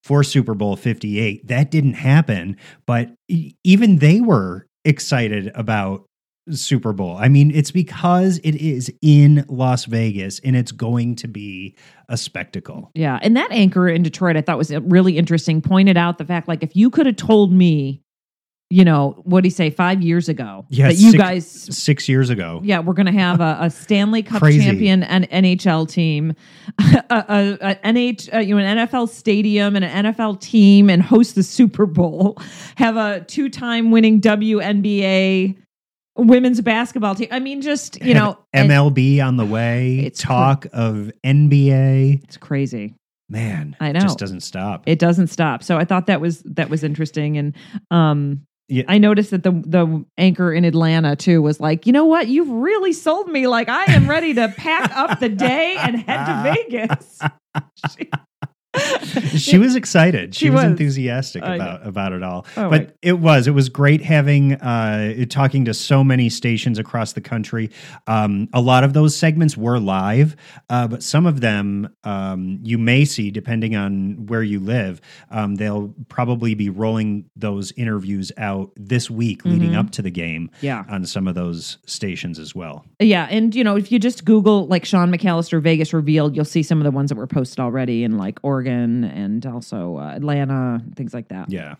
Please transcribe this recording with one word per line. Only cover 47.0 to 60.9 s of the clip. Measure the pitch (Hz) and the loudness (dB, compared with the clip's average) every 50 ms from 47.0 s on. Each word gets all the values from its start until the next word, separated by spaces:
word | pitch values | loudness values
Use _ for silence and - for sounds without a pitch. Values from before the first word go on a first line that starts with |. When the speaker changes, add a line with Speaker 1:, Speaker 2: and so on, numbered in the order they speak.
| 160 156 _ 156 147 147 151 147 | -6 -6 _ -6 -4 -4 -2 -2
Speaker 2:
And, | 143 147 147 - - - - 208 _ _ | -4 -6 -6 -10 -16 -14 -14 -14 _ _
um, | 170 170 165 156 147 147 143 143 143 139 - _ _ _ _ _ | 2 2 2 4 2 0 -2 -4 -6 -8 -10 _ _ _ _ _
Speaker 1:
Yeah. | 135 127 127 - | -4 -4 -2 0
Speaker 2:
I | 185 214 | 2 4
noticed | 208 208 214 202 214 202 | 4 4 4 2 0 -2
that | - 180 165 | -4 -2 0
the, | 190 | 0
the | 180 165 156 160 160 180 170 160 160 156 - _ _ - | -2 -2 -2 0 0 2 2 2 -2 -4 -6 _ _ 0
anchor | 175 190 180 - 180 175 156 | 2 2 2 2 -2 -2 0
in | 170 175 | 2 0
Atlanta, | 170 151 165 165 160 160 165 160 147 143 143 | 2 2 2 2 2 2 2 2 0 -2 0
too, | - 190 170 165 | 2 2 4 4
was | 147 147 151 - | 4 2 0 -2
like, | 151 156 156 170 - | -2 -2 -2 -2 0
"You | 226 247 | 2 2
know | 285 311 | 4 4
what? | 320 320 339 302 220 | 4 4 2 0 0
You've | 262 302 349 285 | 0 0 0 -2
really | 240 226 247 349 427 440 381 381 330 | -2 -4 -2 -2 -2 0 0 -2 -4
sold | - - 320 311 370 415 359 | -2 -2 -2 -2 -2 -4 -4
me. | 320 277 262 | -2 -2 0
Like, | 254 247 233 233 233 | 0 0 0 -2 -2
I | 240 311 381 392 | -4 -2 2 4
am | - - - - | 4 4 4 4
ready | 294 330 330 320 285 | 0 -2 -2 -2 0
to | 233 233 220 190 - | 0 -2 -2 -4 -6
pack | - 311 320 339 381 - - | -4 -2 -2 -2 -2 -4 -2
up | 262 277 339 302 - | -2 -2 -2 -2 -4
the | 254 233 | -4 -4
day | 208 190 269 247 254 294 320 339 370 381 | -4 -2 -2 0 0 0 -2 -2 -2 -4
and | - - 233 240 | -4 -4 -4 -4
head | 214 - 254 302 277 | -4 -6 -6 -4 -4
to | 311 - - 214 539 - 453 453 | -4 -4 -2 -2 -2 -2 -2 -4
Speaker 1:
<laughs> | 466 240 226 220 226 | -6 -6 -6 -4 -4
Speaker 2:
Vegas." | 147 143 - _ _ - - - _ _ _ _ _ | -4 -6 -6 _ _ -6 -6 -6 _ _ _ _ _
<laughs> | 156 143 _ _ _ - 151 - _ 320 - - 139 _ _ _ _ - - _ _ _ _ - 523 571 587 554 - - - - 262 196 147 | -12 -12 _ _ _ -10 -10 -10 _ -14 -12 -12 -14 _ _ _ _ -18 -18 _ _ _ _ -6 -6 -4 -2 -4 -6 -6 -6 -6 -6 -6 -2
She, | 135 156 | -4 -4
Speaker 1:
She | 139 - 190 185 | 0 4 4 6
was | 220 262 254 | 6 4 2
excited. | 254 - - - 180 160 175 175 101 87 85 - | -2 -4 0 2 4 4 4 2 -2 -6 -8 -8
She | - 311 | -2 0
Speaker 2:
She | 302 | 2
Speaker 1:
was | - 262 262 | 4 4 4
Speaker 2:
was. | - | 2
Speaker 1:
enthusiastic | 160 165 156 143 | 2 0 0 -2